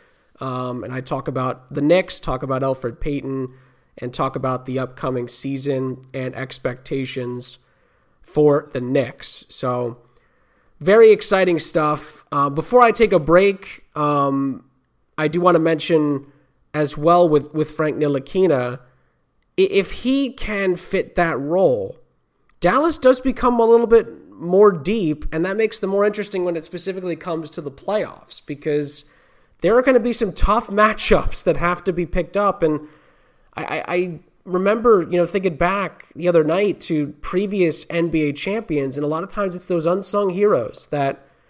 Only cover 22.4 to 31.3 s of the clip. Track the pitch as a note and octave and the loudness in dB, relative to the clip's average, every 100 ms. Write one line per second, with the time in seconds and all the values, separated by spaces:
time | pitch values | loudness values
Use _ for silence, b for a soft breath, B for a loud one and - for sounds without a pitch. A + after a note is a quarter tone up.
22.4 | _ - F3 A#3+ E4 - B3+ C4 C4+ B3+ | _ -2 0 2 2 2 4 4 0 0
23.4 | B3+ A#3+ A3+ A#3 A3+ A3+ - - F2+ G2+ | 0 2 6 6 6 4 4 -8 -20 -12
24.4 | E3+ F#3+ G#3 E3+ C#3+ A3+ E3 D3+ - D#3+ | 0 6 6 4 -2 -2 -2 -4 -4 -4
25.4 | F3+ G3+ G#3+ - F#3+ G3 G#3 G#3 G3+ F#3+ | -4 -2 -2 -2 -2 0 0 0 -6 -4
26.4 | F3+ E3+ D#3+ F3 F#3+ F#3 F3+ E3 F#3 E3 | -2 -4 -6 -10 -8 -6 -6 -8 -6 -6
27.4 | D3+ - C#3+ - - G#3+ E3+ - - - | -8 -10 -12 -12 -4 -4 -4 -10 -18 -18
28.4 | - C#3+ D#3+ D3 C#3+ - - b b b | -12 -8 -4 -2 -4 -8 -12 b b b
29.4 | b b E3 A#3 B3+ B3+ A#3 A3+ G3+ - | b b 2 4 4 2 2 -2 -4 0
30.4 | - A3 A3+ G3+ G#3+ G#3 - F3+ - | 2 2 0 2 2 2 2 2 2